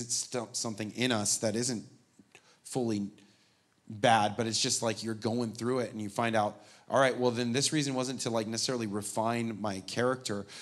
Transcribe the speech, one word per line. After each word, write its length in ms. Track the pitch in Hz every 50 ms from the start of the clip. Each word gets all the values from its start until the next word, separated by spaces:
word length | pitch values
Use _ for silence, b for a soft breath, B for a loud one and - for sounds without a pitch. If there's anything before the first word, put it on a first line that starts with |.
| 120 117
st-, 480 | - - - - - 123 113 104 -
something 360 | - - 117 104 101 110 104 90
in 160 | 101 123 127
us 260 | 120 107 104 - - -
that 160 | - 110 101
isn't 280 | 113 123 131 123 104 - - - - _ _ _ - - _ _ b b b b b b
fully 460 | - - 131 123 113 110 104 101 98 - b b b b b b b b b b b b _ _ -
bad, 460 | 113 101 110 123 113 110 104 107 101 113
but 100 | 113 113
it's 120 | 107 -
just 220 | - 131 117 -
like 220 | 120 113 107 - 110
you're 100 | 113 113
going 380 | 107 107 117 113 123 120 110
through 280 | 101 117 113 120 131 127
it 120 | 117 95
and 100 | - 110
you 80 | 107 101
find 260 | - - 117 113 110
out, 280 | 110 104 104 104 B B B B B B -
"All 100 | - 127
right, 180 | 135 131 117 123
well, 120 | 123 123
then 240 | 117 120 123 120 117
this 180 | 139 139 -
reason 220 | 160 156 139 139 131
wasn't 280 | 127 127 131 131 110
to, 80 | - 123
like, 180 | 113 113 110 110
necessarily 400 | 117 113 - - 131 120 113 104
refine 760 | 98 104 101 - - - 110 113 120 117 117 113 110 95
my 200 | 104 107 95 95
character, 640 | 95 - - 117 120 127 131 127 127 - 104 101 98 B B B